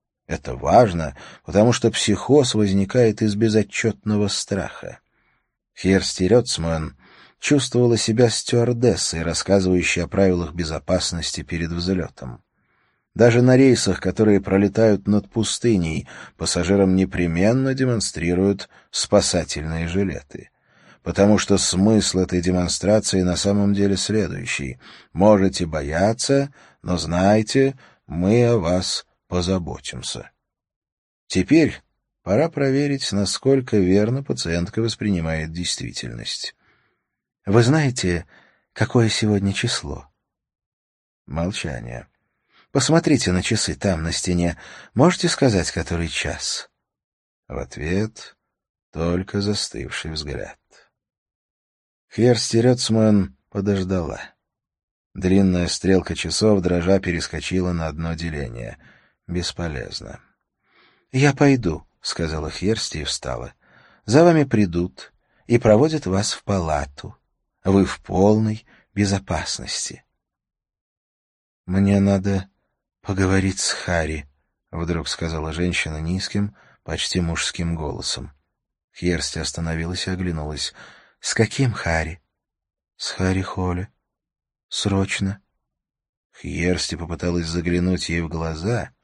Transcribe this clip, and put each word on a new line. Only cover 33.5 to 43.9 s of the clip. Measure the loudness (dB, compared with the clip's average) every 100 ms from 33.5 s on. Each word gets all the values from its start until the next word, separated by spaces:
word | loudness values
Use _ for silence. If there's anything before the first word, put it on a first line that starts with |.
| 2 2 2
верно | 4 4 2 -2
пациентка | -4 -6 -4 -2 -2 -2
воспринимает | -4 -2 -2 -2 -2 -4 -6
действительность. | -6 -6 -6 -8 -10 -12 -10 -10 -10 -10 -14 _ _ _ _ _ _ _ _
«Вы | 2 4
знаете, | 4 4 0 -2 -2 -2 -6 _ _ _ _
какое | -4 0 2 2
сегодня | 2 2 2 0
число?» | -2 -4 -4 -8 -12 -16 _ _ _ _ _ _ _ _ _ _ _ -10
Молчание. | -6 -4 -4 -8 -8 -10 -14 -16 _ _ _ _ _ _
«Посмотрите | -2 4 4 4 2 2
на | 0
часы | 0 -2 -2
там, | -2 -2